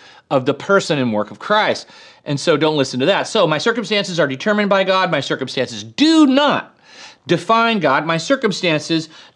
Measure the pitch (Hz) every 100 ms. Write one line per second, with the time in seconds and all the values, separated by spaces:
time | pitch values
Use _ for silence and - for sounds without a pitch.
0 | - - - 143 127 143 - 196 - 151
1 | 123 107 104 101 - 214 180 110 - -
2 | - - - 139 - 151 156 156 131 127
3 | 143 185 131 220 170 151 233 226 196 208
4 | 196 170 147 131 214 208 202 196 190 190
5 | 180 151 - 156 131 - 123 110 110 -
6 | 311 320 294 262 294 139 - _ _ -
7 | - - - 170 - 226 233 220 156 139
8 | 156 165 - 269 233 170 180 151 - 165
9 | 160 - -